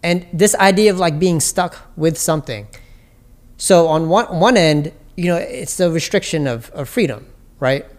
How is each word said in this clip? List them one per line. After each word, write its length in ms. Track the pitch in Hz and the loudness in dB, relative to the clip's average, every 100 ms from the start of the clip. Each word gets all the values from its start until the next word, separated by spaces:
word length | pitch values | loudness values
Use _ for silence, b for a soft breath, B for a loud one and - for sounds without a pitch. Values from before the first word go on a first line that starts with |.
And 240 | 170 175 180 | 0 -2 -2
this 200 | 165 202 - | 0 0 4
idea 360 | 190 190 214 | 2 4 4
of, 80 | 185 | 4
like, 180 | 175 151 | 0 0
being 220 | 185 165 | 0 0
stuck 380 | - - 175 - - - | -2 -2 -4 -6 -20 -2
with 220 | 160 160 | -2 -2
something. 500 | - 156 139 113 104 b b b b b b - - - | -2 -4 -4 -12 -12 b b b b b b -20 -20 -10
So 320 | - 180 165 | 2 4 4
on 220 | 156 160 | 2 2
one, 160 | 190 233 170 | 0 0 0
one 160 | 202 247 | 2 4
end, 340 | 160 151 151 - - - | 4 2 -2 -10 -18 -6
you 100 | 175 | -2
know, 100 | 170 | -2
it's 400 | - 165 - - | -4 -10 -12 -2
the 120 | 180 | -2
restriction 560 | 165 - 202 - 165 139 | 0 -2 -2 -2 -4 -2
of, 240 | 117 117 | -4 -10
of 180 | - 135 | -12 -8
freedom, 360 | - 180 110 - - - _ | -2 -2 -4 -16 -20 -20 _
right? 240 | 131 139 - | -2 -2 -4